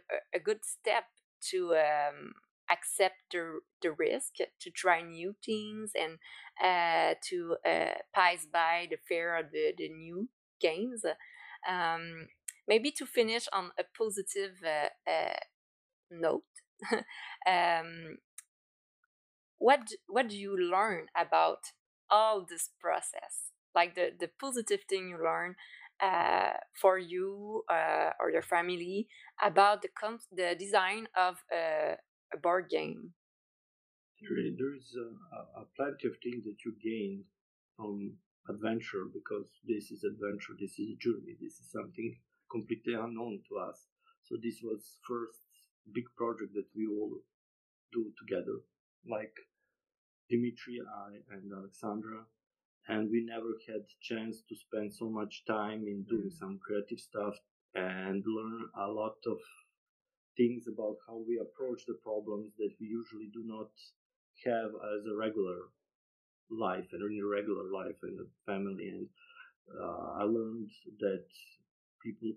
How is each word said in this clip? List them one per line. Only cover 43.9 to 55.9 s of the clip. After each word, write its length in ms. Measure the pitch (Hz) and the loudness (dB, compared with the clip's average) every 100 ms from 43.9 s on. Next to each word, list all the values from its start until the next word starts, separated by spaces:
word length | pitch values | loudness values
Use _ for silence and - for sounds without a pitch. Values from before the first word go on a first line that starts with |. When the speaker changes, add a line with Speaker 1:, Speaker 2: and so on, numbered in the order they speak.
| _ _ _ | _ _ _
Speaker 2:
So 140 | - 117 | -10 -6
this 180 | 113 110 | -6 -6
was 360 | 113 107 - - - | -6 -6 -8 -16 -8
first 320 | 120 113 - _ _ _ _ - | -6 -6 -12 _ _ _ _ -10
big 100 | 104 123 - | -8 -8 -4
project 380 | 117 107 98 | -4 -4 -6
that 120 | 101 - | -6 -6
we 120 | 107 110 | -4 -2
all 240 | 104 107 - - _ _ _ _ _ _ | -2 -4 -8 -14 _ _ _ _ _ _
do 180 | 120 107 - | -6 -6 -8
together, 420 | 113 92 82 - - _ _ _ 113 | -4 -4 -2 -6 -10 _ _ _ -6
like 260 | 107 - - - _ _ _ _ _ _ _ - | -6 -6 -12 -20 _ _ _ _ _ _ _ -2
Dimitri, 520 | 120 120 - 120 120 | 0 0 -4 -10 -12
I, 540 | 104 104 101 101 - | -10 -12 -14 -16 -16
and 180 | 98 101 | -16 -12
Alexandra, 720 | 98 98 - 110 104 110 110 113 _ _ _ _ _ - | -12 -14 -10 -6 -6 -8 -12 -16 _ _ _ _ _ -4
and 220 | 107 107 | -2 2
we 140 | 117 | 2
never 340 | 117 113 113 110 - | 0 -4 -6 -8 -8
had 160 | 107 104 - | -8 -8 -12
chance 420 | - 117 113 110 - | -6 -6 -6 -8 -12
to 60 | 107 | -16
spend 360 | - 110 104 | -6 -4 -4
so 160 | 104 113 | -6 -6
much 360 | 110 104 - - | -4 -6 -6 -4
time 380 | 107 104 107 | -2 -2 -4
in 180 | 107 | -6